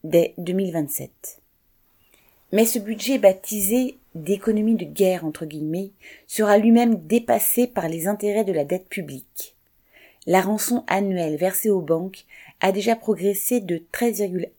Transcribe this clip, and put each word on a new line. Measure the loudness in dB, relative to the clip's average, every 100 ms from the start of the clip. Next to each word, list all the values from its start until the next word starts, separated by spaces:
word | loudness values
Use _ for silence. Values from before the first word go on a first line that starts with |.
dès | 2 2 2 -2
deux | -4
mille | -2 -2
vingt-sept. | -2 -4 -6 -10 _ -18 -18 _ _ _ _ _ _ _ _ _ _ _
Mais | 0
ce | 2 0
budget | -6 -6 -2 2
baptisé | 4 2 -2 -4 0 2 0 -6 _
d'économie | -8 -4 -2 0 2 2 0
de |
guerre, | -2 0 2 0
entre | -4 -8 -10
guillemets, | -8 -6 -6 -8 -14 -20 -20 -8
sera | 0 4 6
lui-même | 8 6 6 2 2
dépassé | 0 2 2 2 2 0
par | -2 -4
les | -4 -4
intérêts | -2 -2 0
de | 0
la | -2
dette | -2 -4 -6
publique. | -10 -10 -12 -16 -16 -16 _ _ _ _ _ -20 _ 0
La | 0
rançon | 2 -2 -2 -2 -2
annuelle | -2 0 -2 -2 -2
versée | -2 0 0
aux | 0
banques | 0 -2 -4 -12 -20 -20 -20 -2
a | 0
déjà | 0 0 -2
progressé | -2 -2 -2 -2 -2 -2
de | -2 -6 -6
treize | -2 -2 0
virgule | -4 -4 -8